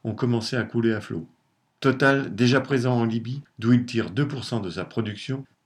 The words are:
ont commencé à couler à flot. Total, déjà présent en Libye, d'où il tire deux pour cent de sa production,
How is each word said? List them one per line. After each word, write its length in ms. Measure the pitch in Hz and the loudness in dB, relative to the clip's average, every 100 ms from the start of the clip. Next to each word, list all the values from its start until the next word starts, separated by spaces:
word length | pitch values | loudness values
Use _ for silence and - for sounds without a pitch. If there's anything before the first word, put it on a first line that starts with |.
| 113 | -8
ont 100 | 104 | -4
commencé 400 | 123 113 113 127 | 0 0 -2 -4
à 80 | |
couler 300 | 104 120 113 | -2 0 2
à 80 | 107 | 0
flot. 260 | - 92 - _ _ _ _ _ | -4 -8 -10 _ _ _ _ _
Total, 520 | 135 131 139 139 135 | 0 4 4 4 0
déjà 280 | 101 120 135 | 2 4 4
présent 360 | 131 135 127 120 | 2 0 2 2
en 80 | 113 | 2
Libye, 360 | 113 113 139 - - | 0 -4 -8 -12 -4
d'où 140 | 113 | 4
il 120 | 123 117 | 4 4
tire 240 | 117 85 | -2 -2
deux 180 | 101 147 | -2 -4
pour 180 | 131 - | -4 -6
cent 160 | 117 | -4
de 80 | 95 | -4
sa 160 | 87 87 | -6 -6
production, 600 | - 107 101 - 135 135 _ | -6 -6 -6 -8 -8 -10 _